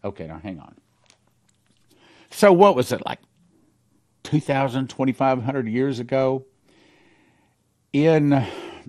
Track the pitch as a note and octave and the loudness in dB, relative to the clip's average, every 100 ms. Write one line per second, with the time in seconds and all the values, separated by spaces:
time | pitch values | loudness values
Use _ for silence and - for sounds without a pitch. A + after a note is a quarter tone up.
0 | G2+ G2 D#2+ D#2 F#2+ E2 - - _ _ | -14 -12 -14 -14 -14 -14 -18 -20 _ _
1 | _ _ _ _ _ _ _ _ _ _ | _ _ _ _ _ _ _ _ _ _
2 | _ - _ - G#3 F3 G3+ C3 B2 A2 | _ -20 _ 2 6 8 6 4 0 -4
3 | - - _ _ _ _ _ _ _ _ | -6 -12 _ _ _ _ _ _ _ _
4 | _ _ - D3+ - C#3 C3+ B2+ C3 - | _ _ -4 -4 -2 -2 -2 -4 -8 -4
5 | C3+ A#2 C3+ B2+ A#2 C#3 A2+ A#2 C3+ A#2+ | -4 0 0 0 -2 -4 -4 -2 -2 -4
6 | A#2+ C3+ C3 C3 C3 _ _ _ _ _ | -4 0 0 -2 -8 _ _ _ _ _
7 | _ _ _ _ _ _ _ _ _ C#3 | _ _ _ _ _ _ _ _ _ 0
8 | D#3 D#3+ D3 C#3 A2 - - - | 4 4 4 2 0 -8 -16 -18